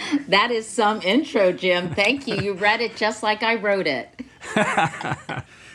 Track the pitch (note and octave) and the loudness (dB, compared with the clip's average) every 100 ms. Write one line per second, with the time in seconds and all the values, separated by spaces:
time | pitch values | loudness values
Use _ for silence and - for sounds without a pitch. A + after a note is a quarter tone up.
0 | - C#4+ - G3 A#3 A3+ A3+ - G#3 G#3+ | -4 -2 0 2 2 -2 -4 0 2 2
1 | F#3 A#3+ D#4 A#3+ F#3 F3 F#3 F3 F3+ D3+ | 2 2 2 2 2 2 2 2 0 0
2 | G3+ C#4 - G#3 G3+ F#3 G#3 A3 A#3 - | 0 0 -2 -4 -2 0 2 2 -2 -2
3 | G#3+ A3 G#3+ G#3 A3+ A3+ G3+ G3 D#3+ B2+ | -2 0 -2 0 0 0 0 0 0 -2
4 | - - - - - - - - E3 - | -6 -14 -18 -16 -4 0 2 2 0 -2
5 | - - - - - - - | -6 -6 -8 -10 -12 -18 -20